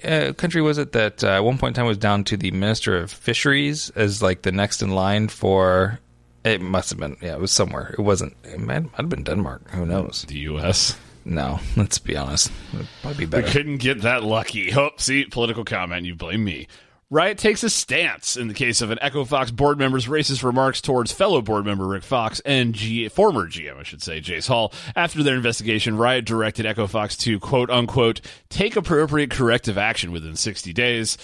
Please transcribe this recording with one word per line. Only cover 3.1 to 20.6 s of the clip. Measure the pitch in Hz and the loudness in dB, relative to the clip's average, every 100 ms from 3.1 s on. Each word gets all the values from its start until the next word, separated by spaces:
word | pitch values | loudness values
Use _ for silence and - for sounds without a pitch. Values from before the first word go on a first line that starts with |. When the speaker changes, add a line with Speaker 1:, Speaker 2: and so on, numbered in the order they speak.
Speaker 1:
Fisheries | - - 117 143 139 143 151 - | -6 -2 0 4 4 2 -2 -6
as, | 107 104 101 | 0 0 2
like, | 95 92 | 2 2
the | 95 | 0
next | 95 101 - | 2 0 0
in | 98 | 0
line | 95 95 104 107 | 2 2 2 0
for, | - 98 95 92 92 98 120 _ _ _ _ | 0 2 4 6 4 2 -2 _ _ _ _
it | 113 101 | 0 0
must | 92 95 - | 0 -2 -2
have | 90 | -6
been, | 73 67 | -8 -8
yeah, | 87 | -8
it | 76 | -4
was | 92 | 0
somewhere. | - 98 67 - - | 2 0 -2 -6 0
It | |
wasn't, | 104 92 - - | 2 2 0 -10
it | - - | -14 -8
might, | 107 143 | -4 -2
might | 165 - | -4 -6
have | 160 | -4
been | 69 | -4
Denmark. | 69 95 78 64 - | -2 -2 -2 -6 -8
Who | 90 | -4
knows? | 85 95 - - 78 | -2 -2 -2 -8 -10
Speaker 2:
The | 71 | -8
U | 76 76 | -6 -2
S? | 85 90 - - - - 87 | 0 2 0 -2 -12 -14 -6
Speaker 1:
No, | 82 65 76 - - | -2 -2 -4 -2 2
let's | 101 - | 2 0
be | - 73 | -4 -4
honest. | 67 76 - - - | -2 -2 -2 -4 -10
It | - - - | -10 -10 -12
might | 139 143 | -10 -6
be | |
Speaker 2:
We | 156 | -2
Speaker 1:
better. | 131 117 | 0 2
Speaker 2:
couldn't | 143 147 139 | 0 0 0
get | 127 127 | 0 0
that | 113 123 | 2 0
lucky. | 107 110 - 110 92 131 | 2 0 0 -4 0 2
Oh, | 143 - | 2 0
see, | - 135 | 0 0
political | 135 123 117 113 | 0 0 0 0
comment. | 104 101 87 90 87 | -4 -4 -4 -4 -6
You | |
blame | 85 82 107 | -8 -4 -2
me. | 104 73 - - _ _ - | -2 -4 -10 -20 _ _ -2
Riot | 151 185 - | 2 2 2
takes | 214 214 | 2 2
a | 233 | 0
stance | - - 143 165 92 - 127 | -2 0 0 0 -2 -6 -4
in | 117 | -4
the | |
case | 104 123 110 | -2 0 0
of | 110 | 0
an | 117 | -2
Echo | 143 143 | -2 -2
Fox | 127 143 123 | 0 0 0
board | 117 143 143 | 2 2 4
member's | 135 131 117 | 2 0 0
racist | 156 143 131 | 0 0 0
remarks | 127 127 | 0 2